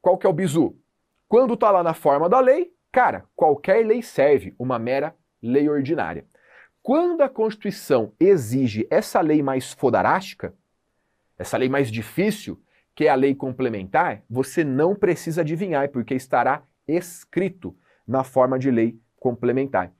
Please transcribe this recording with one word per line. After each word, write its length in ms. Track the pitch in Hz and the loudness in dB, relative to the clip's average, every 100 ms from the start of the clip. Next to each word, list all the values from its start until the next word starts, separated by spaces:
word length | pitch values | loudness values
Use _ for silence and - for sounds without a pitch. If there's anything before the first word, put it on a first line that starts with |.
Qual 160 | 185 185 | 2 2
que 100 | 190 | 2
é 20 | |
o 40 | |
bizu? 440 | 165 185 160 117 - _ _ _ _ _ | 0 0 0 0 -2 _ _ _ _ _
Quando 280 | 226 262 240 | 2 4 2
tá 160 | 220 | 2
lá 100 | 190 | 4
na 120 | 170 | 2
forma 340 | 160 151 139 170 | 0 2 2 4
da 120 | 254 | 4
lei, 300 | 254 302 349 _ _ | 4 2 0 _ _
cara, 340 | 254 226 98 - - | 2 2 -2 -12 0
qualquer 500 | 160 143 - 208 220 | 2 2 2 2 2
lei 160 | 233 | 0
serve, 500 | - - 139 139 87 _ | -2 0 4 2 0 _
uma 180 | 127 120 | -6 -4
mera 380 | 117 135 151 _ _ _ | -2 -4 -4 _ _ _
lei 260 | 113 131 147 | -2 0 2
ordinária. 580 | 147 131 160 82 82 _ _ _ - _ _ | 0 -2 -4 -4 -8 _ _ _ -20 _ _
Quando 380 | - 294 349 339 | -2 0 0 0
a 80 | 269 | -2
Constituição 840 | 269 220 214 208 190 - 131 107 _ | 0 -4 -4 -8 -10 0 0 0 _
exige 680 | 180 185 110 131 123 107 - | 4 4 2 -2 -2 -2 -2
essa 300 | 165 - 208 | -2 0 -2
lei 200 | 160 151 | 2 0
mais 300 | 139 135 - | 0 -4 -6
fodarástica, 800 | - 131 107 101 180 190 - 87 _ _ _ _ _ _ _ _ _ | -2 0 2 2 0 -4 -14 -16 _ _ _ _ _ _ _ _ _
essa 200 | - 113 | -8 -2
lei 120 | 127 | 0
mais 200 | 139 127 | 0 -2
difícil, 720 | 113 110 - 208 214 - - _ _ _ | -4 -6 -2 -2 -2 -12 -16 _ _ _
que 140 | - 151 | 0 2
é 20 | |
a 60 | 131 | 4
lei 200 | 139 139 | 2 0
complementar, 880 | 135 127 127 107 92 151 170 104 _ | -6 -4 -4 -4 -2 -2 -2 -4 _
você 340 | 117 135 - | -6 -4 -2
não 320 | 151 131 165 202 | -2 0 0 0
precisa 460 | 190 165 165 160 | -2 -2 -4 -4
adivinhar, 480 | 151 165 196 143 139 | -4 -4 -4 -2 -2
porque 240 | 123 117 | -6 -4
estará 500 | 131 - 131 123 143 _ _ - | -6 -2 0 0 -2 _ _ -4
escrito 920 | 165 180 - - 175 185 180 92 - _ _ - | -4 -4 -20 -8 -4 -4 -6 -16 -16 _ _ -4
na 160 | 117 | -4
forma 340 | 131 135 127 135 | -2 2 2 2
de 140 | 135 | 0
lei 260 | 117 113 113 _ _ | 0 0 -4 _ _
complementar. 720 | 131 117 123 127 135 98 90 | -6 -2 -2 -2 -2 -4 -4